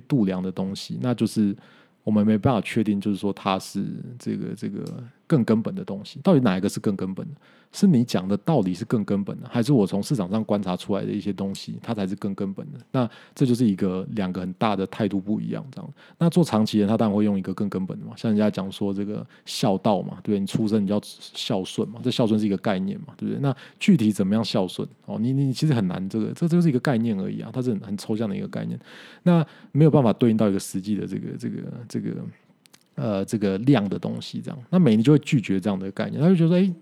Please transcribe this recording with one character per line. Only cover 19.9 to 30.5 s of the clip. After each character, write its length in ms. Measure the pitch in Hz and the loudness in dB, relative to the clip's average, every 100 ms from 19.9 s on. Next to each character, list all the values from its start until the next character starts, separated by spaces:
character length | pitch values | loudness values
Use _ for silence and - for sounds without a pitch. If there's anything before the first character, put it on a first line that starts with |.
| 92 | 2
嘛， 180 | 98 - | 0 -6
对 40 | - | -2
不 40 | 101 | 0
对？ 20 | |
你 80 | 98 | 0
出 220 | - 110 | 0 2
生 120 | 110 | 2
你 20 | 98 | 2
就 80 | |
要 60 | 104 | 0
孝 600 | - - - - - 104 | -4 -12 -16 -10 -4 -4
顺 240 | 92 - 104 | -2 -4 -6
嘛， 100 | 117 | -4
这 120 | 123 | -4
孝 120 | 117 | 0
顺 140 | 110 107 | 2 2
是 80 | 107 | 2
一 20 | |
个 80 | 98 | 0
概 200 | 113 92 | 0 -2
念 180 | 98 101 | -2 -6
嘛， 60 | - - | -10 -8
对 120 | 107 | -6
不 60 | |
对？ 60 | 113 | -2
那 120 | 139 127 - - | -2 -4 -8 -2
具 160 | - 170 | 4 6
体 160 | 107 | 4
怎 120 | 104 | 2
么 80 | 95 107 | 2 0
样 80 | |
孝 240 | 104 117 90 | 0 0 -2
顺？ 200 | - 104 - - | -4 -10 -12 -10
哦， 120 | 104 | -4
你， 140 | 120 | -2
你 200 | 135 139 | 0 0
其 140 | 123 156 | 0 0
实 80 | |
很 100 | 123 92 | 2 0
难， 200 | 92 95 | -2 -4
这 80 | 110 | -4
个， 140 | 110 | -4
这 140 | - 170 | -2 0
就 160 | 175 | 4
是 60 | 170 | 4
一 40 | |
个 60 | 123 | 2
概 180 | 147 117 | 2 2
念 220 | 117 98 | 0 -2
而 100 | 98 | -4
已 120 | 107 | -6
啊， 100 | 110 | -8
它 80 | 127 | -4
是 100 | 127 | -2
很， 100 | 101 | -2
很 160 | 107 101 | -4 -8
抽 180 | - 110 | -4 -4
象 120 | 113 | -2
的 80 | 98 | -4
一 40 | |
个 60 | 98 | -6
概 180 | 113 | -8
念， 140 | 110 123 - - - - | -8 -8 -12 -20 -20 -2
那 200 | 175 170 147 - - | 4 4 4 -4 -4
没 100 | 139 | 4
有 80 | 156 | 6
办 100 | 147 | 6
法 120 | 117 | 4
对 180 | - 120 | 4 4
应 60 | 110 | 4
到 120 | |
一 40 | 107 | 2